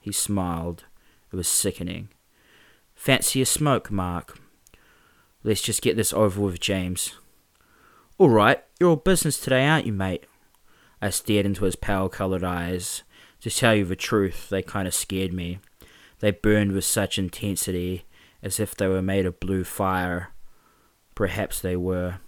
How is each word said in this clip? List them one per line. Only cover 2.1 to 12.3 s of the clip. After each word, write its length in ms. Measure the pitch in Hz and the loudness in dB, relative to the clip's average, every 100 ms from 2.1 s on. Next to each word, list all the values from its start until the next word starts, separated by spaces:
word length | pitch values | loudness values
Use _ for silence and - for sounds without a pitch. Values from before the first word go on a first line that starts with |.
| _ _ _ _ _ _ _ _ | _ _ _ _ _ _ _ _
"Fancy 480 | _ - 131 - 135 | _ 2 2 2 0
a 40 | 131 | 2
smoke, 440 | - 151 120 - | 2 2 2 0
Mark?" 480 | 101 90 87 - - - _ _ - _ _ _ _ _ _ | -4 -2 -4 -8 -20 -20 _ _ -20 _ _ _ _ _ _
"Let's 180 | - 104 | -2 -2
just 200 | - 107 | 0 -2
get 140 | 120 113 | 0 0
this 160 | 107 | 0
over 300 | - 107 95 | 2 2 2
with, 180 | 101 85 | -2 -2
James." 540 | - 98 90 90 - - _ _ _ _ _ _ _ _ _ _ | -2 -2 -2 -4 -6 -10 _ _ _ _ _ _ _ _ _ _
"All 120 | 175 | 6
right, 320 | 110 104 143 - _ | 8 6 4 -2 _
you're 100 | 175 | 4
all 60 | 156 | 4
business 440 | - 185 160 - | 4 2 2 -2
today, 260 | - 127 139 | 0 2 4
aren't 200 | 156 - | 2 2
you, 80 | |
mate?" 320 | 101 95 90 - _ _ _ _ _ _ _ | -2 -2 -4 -8 _ _ _ _ _ _ _
I 100 | 104 | -4
stared 340 | - - 104 98 | -4 0 2 2
into 180 | 95 | 0
his 140 | 98 - | 0 -2
pale-coloured 680 | - 98 95 - 95 | -2 0 0 -2 -2